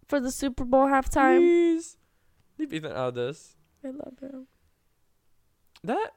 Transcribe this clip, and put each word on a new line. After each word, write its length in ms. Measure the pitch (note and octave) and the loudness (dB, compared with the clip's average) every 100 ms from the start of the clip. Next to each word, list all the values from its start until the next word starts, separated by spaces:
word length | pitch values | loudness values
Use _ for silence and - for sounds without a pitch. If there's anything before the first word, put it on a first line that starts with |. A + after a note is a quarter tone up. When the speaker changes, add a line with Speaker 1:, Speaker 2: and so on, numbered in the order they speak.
| - | -4
Speaker 1:
for 100 | C#4+ | -4
the 120 | B3+ | -2
Super 320 | - C#4 B3 | -6 -6 -6
Bowl 220 | B3 C4 C4+ | 2 4 4
halftime. 520 | C4+ C4 D4+ C4 F4 | 2 0 2 4 6
Speaker 2:
Please. 580 | F4 E4+ E4+ E4 E4 _ _ _ _ _ _ - | 6 4 2 0 -6 _ _ _ _ _ _ -12
Leave 140 | D4+ | -8
Ethan 160 | D#3+ D#3 | -8 -8
out 160 | F#2 B2+ | -4 -4
of 40 | |
this. 420 | B2 B2 D#3 - _ _ _ | -4 -6 -8 -18 _ _ _
Speaker 1:
I 60 | C4+ | -16
love 280 | C4+ - B3+ | -14 -16 -16
him. 280 | C4+ C4 C4 _ _ _ _ _ _ _ _ _ _ _ _ _ | -16 -16 -18 _ _ _ _ _ _ _ _ _ _ _ _ _
Speaker 2:
That, 260 | D#3+ D#4+ A4 | -6 -4 -6